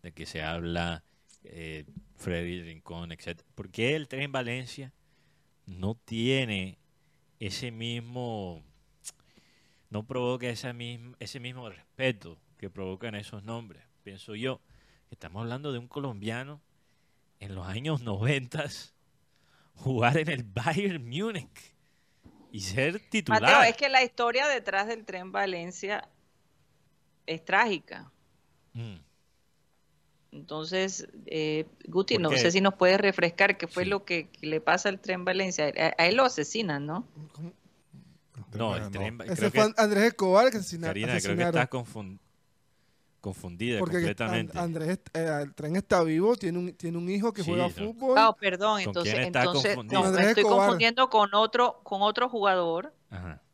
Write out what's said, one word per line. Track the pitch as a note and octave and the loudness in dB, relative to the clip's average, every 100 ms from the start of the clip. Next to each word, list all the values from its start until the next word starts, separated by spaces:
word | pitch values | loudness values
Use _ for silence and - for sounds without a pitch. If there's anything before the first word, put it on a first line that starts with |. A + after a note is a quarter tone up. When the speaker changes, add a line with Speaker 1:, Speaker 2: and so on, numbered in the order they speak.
Speaker 1:
de | F2+ | -18
que | D#2 D#2+ | -14 -12
se | D#2+ | -8
habla, | D#2 E2+ E2+ E2+ E2+ E2 _ _ _ _ - | -6 -6 -4 -2 -2 -6 _ _ _ _ -20
eh, | E2+ D#2+ D#2 D2 - - _ | -16 -14 -14 -14 -20 -20 _
Freddy | - F2 F2 F2+ | -4 -4 -4 -8
Rincón, | E2+ E2 - E2+ E2+ | -12 -18 -14 -12 -12
etcétera. | E2 - F2 _ - | -12 -12 -14 _ -18
¿Por | G2+ | -14
qué | F2+ A#2 D#3 | -2 0 0
el | C#3+ | -6
Tren | C3 C#3+ | -8 -6
Valencia | C3+ A#2+ B2 B2 - C3 _ _ _ _ _ _ _ - | -4 -4 -6 -8 -14 -16 _ _ _ _ _ _ _ -18
no | F#2 F#2+ A#2 | -8 -6 -6
tiene | _ A2+ A#2+ C3+ B2 G2+ F#2+ F#2 _ _ _ _ _ _ | _ -4 0 2 0 -4 -6 -12 _ _ _ _ _ _
ese | G#2+ F#2+ B2 | -10 -8 -10
mismo, | A2+ A#2 A#2+ A#2 B2 B2 A2 F#2+ E2 D2+ _ _ _ - _ _ _ _ _ _ _ _ | -8 -8 -8 -10 -10 -8 -6 -8 -12 -18 _ _ _ -20 _ _ _ _ _ _ _ _
no | G#2 G#2+ | -10 -6
provoca | C3 B2 B2+ B2 | -4 -2 -2 -4
esa | A#2 C3 | -6 -8
misma, | A#2+ A#2+ A#2+ A#2+ B2 | -10 -12 -12 -18 -16
ese | G2+ C#3 | -16 -12
mismo | B2 B2+ A#2+ | -14 -14 -16
respeto | F#2 _ - C3 A2 E2+ E2 _ _ | -18 _ -2 0 0 -8 -20 _ _
que | G2 | -14
provocan | F#2 F#2+ F#2+ A#2 G#2 | -8 -8 -6 -8 -10
esos | G#2 G#2 | -10 -14
nombres? | G#2 A#2 A2+ E2+ _ _ | -10 -12 -12 -20 _ _
Pienso | - F#2+ - G#2+ | -20 -18 -14 -6
yo, | B2+ C3 _ _ _ _ _ | -6 -6 _ _ _ _ _
que | - | -18
estamos | D#2+ F#2 | -14 -10
hablando | A#2 B2+ D3 | -8 -8 -8
de | B2+ | -8
un | B2 | -10
colombiano | - C#3 G#2+ G#2 A2+ C3+ D3+ _ _ _ _ _ _ _ _ | -10 -10 -8 -8 -8 -10 -18 _ _ _ _ _ _ _ _
en | G2 F#2+ | -14 -12
los | F#2 | -8
años | G2 C#3+ D3 | -6 -4 -4
noventas | A#2+ G2 A#2 C#3 B2 - D3+ - - _ _ _ _ _ _ _ _ - | -4 -2 0 0 -4 -8 -8 -10 -18 _ _ _ _ _ _ _ _ -10
jugar | C3+ B2+ A#2+ D3+ | -4 2 4 4
en | D#3 | 0
el | C#3 | -4
Bayern | A2+ F#2+ A#2 D#3+ G3+ E3+ A#2+ | -6 -4 -2 0 -2 -4 -6
Múnich | C3 A3 G3 - - - _ _ _ _ _ - _ - | -6 -4 -6 -10 -20 -20 _ _ _ _ _ -20 _ -16
y | G#2+ | -12
ser | F#2 G2+ C#3 F3+ _ | -6 0 0 -2 _
titular. | A3 E3+ A3 | -4 2 4
Speaker 2:
Mateo, | D#3+ A3 | 8 8
es | A#3+ A#3 | 8 4
que | C#4 | 4
la | C4 | 4
historia | B3 - A#3+ A#3+ D4 | 4 0 0 2 2
detrás | C4 G3+ G3 G#3 | 0 0 -2 -2
del | A3+ G#3+ | -4 -8
Tren | F#3+ F#3 | -12 -6
Valencia | G3+ G3 F3+ E3+ F3 G3 G#3 - _ _ _ _ _ _ _ _ _ _ _ - | -2 -2 -2 -8 -8 -6 -6 -8 _ _ _ _ _ _ _ _ _ _ _ -10
es | D#3+ - | -10 0
trágica. | F#3+ A#3 F3+ - - - _ _ _ _ _ _ | 2 2 0 -6 -18 -18 _ _ _ _ _ _
Speaker 1:
Mm. | A#2+ A#2 F#2 C#2+ _ _ _ _ _ _ _ _ _ _ _ _ | -12 -12 -12 -20 _ _ _ _ _ _ _ _ _ _ _ _
Speaker 2:
Entonces, | D3 C#3+ D3+ D#3 F#3 F#3+ F#3+ - - - | -20 -12 -10 -4 -2 -2 -4 -12 -18 -8
eh, | D#3+ D#3 D#3 D#3 _ - | -4 -2 -2 -4 _ -2
Guti, | E3+ G3 A3 | 0 2 2
Speaker 1:
¿Por | |
Speaker 2:
no | E3 | 4
Speaker 1:
qué? | C3+ | 4
Speaker 2:
sé | E3 | 4
si | F3+ | 6
nos | G3 | 4
puedes | F#3+ F#3 G3 | 6 6 6
refrescar | G3+ F#3 F3 E3+ G3 G3 | 4 4 0 4 2 2
qué | - | -4
fue | - | -2
Speaker 1:
Sí. | F3+ | -2
Speaker 2:
lo | G3+ | -2
que, | - F3 D3 | -2 -6 -6
que | - D3+ | -10 -4
le | D#3 | -2
pasa | D#3 F3 G#3 | 2 2 2
al | F#3+ | -4
Tren | G3+ F#3 F3+ | -6 -4 -2
Valencia. | F#3 F#3+ F3 D3 | -2 -2 -2 -2
A, | - D#3+ - | 0 0 2
a | E3+ | 2
él | A3+ | 4
lo | C4 | 2
asesinan, | B3+ A3 A3 G#3 C#3+ D3 | 2 -4 -2 -2 -4 -4
¿no? | E3+ B3 - D#3 | -6 -8 -16 -18
Speaker 3:
¿Cómo? | D3 E3 - _ _ _ - - _ _ - G#2 G#2+ | -14 -14 -14 _ _ _ -20 -20 _ _ -18 -14 -4
Speaker 1:
No, | A2+ F#2+ | -4 -4
el | |
Speaker 4:
No. | G#2 | -6
Speaker 1:
Tren | G2 G2+ A#2 | -6 -6 -6
Va-, | - | -6
Speaker 3:
Ese | F3 | 0
Speaker 1:
creo | G#3 | 2
Speaker 3:
fue | A3 | 4
Speaker 1:
que | |
Speaker 3:
An-, | G#3+ A3+ | 2 4
Andrés | G#3+ G3+ A3+ | 2 4 2
Escobar | A#3 F#3+ F#3+ B3+ | 2 4 8 6
que | A3 | 4
asesina-, | F#3 E3+ E3 | -6 -6 -6
Speaker 1:
Karina, | G2+ A#2 | -2 0
creo | A#2 | 0
que | F#3+ | 0
Speaker 3:
asesinaron. | - E3+ E3 | 2 2 2
Speaker 1:
estás | B2+ | 0
confun-, | C3 A#2 A2 G2 F#2+ _ _ _ _ _ _ _ _ _ _ | -2 -8 -12 -12 -14 _ _ _ _ _ _ _ _ _ _
confundida | G2+ F#2 F#2+ F2 A2+ A2+ | -10 -10 -12 -6 -2 0
Speaker 3:
Porque | G2 F3 | 0 0
Speaker 1:
completamente. | E3+ G#2 A2+ G#2+ - F#3 | -2 -2 -2 -2 -2 -4
Speaker 3:
And-, | F3 E3 | -4 -4
Andrés, | D#3+ F#3 - | -4 -4 -6
eh, | D#3+ E3 D3 | -4 -2 -2
el | C#3+ | -6
Tren | - D3+ F3+ | -8 -4 -2
está | - G3 | 2 4
vivo, | E3 D#3 G3+ A#3+ | 4 4 2 2
tiene | F#3 F3 | 0 -4
un, | F3+ | -4
tiene | - E3+ E3+ | -6 -6 -4
un | F3 | -2
hijo | G3+ A3+ | -2 -2
que | G#3+ | -2
Speaker 1:
Sí, | E3 | -2
Speaker 3:
juega | F3 F3 | 0 0
Speaker 1:
yo | - G#3 | -2 -8
Speaker 3:
fútbol. | A#3 C4 B3+ | -4 4 6
Speaker 2:
Ah, | A3+ G#3+ | 6 6
perdón, | G3+ F3+ G#3 G#3+ | 0 2 2 2
Speaker 1:
¿Con | F#3 | 0
Speaker 2:
entonces, | F3+ E3+ | -2 0
Speaker 1:
quién | A2 C3 | 0 2
está | F3 | 4
Speaker 2:
entonces, | B2 - C3+ - | 4 4 2 0
Speaker 1:
confundido? | - G3 | 0 2
Speaker 2:
no, | F#3+ | 4
Speaker 3:
Andrés | F#3 G3+ | 6 6
Speaker 2:
me | |
estoy | G#3+ G#3 | 6 8
Speaker 3:
Escobar. | A#3 G3+ | 8 6
Speaker 2:
confundiendo | F3 A3+ A#3 C4 | 6 4 4 4
con | A3 G3+ G3+ | 6 6 6
otro, | A3 A#3+ B3 - | 4 4 2 2
con | - G3 | -6 0
otro | G#3 G#3+ B3 | 2 2 0
jugador | A#3+ G3 F#3 E3+ E3 C4+ _ _ | 2 2 4 2 0 -4 _ _
Speaker 1:
Ajá. | F#2+ F2+ D2+ _ | -12 -12 -12 _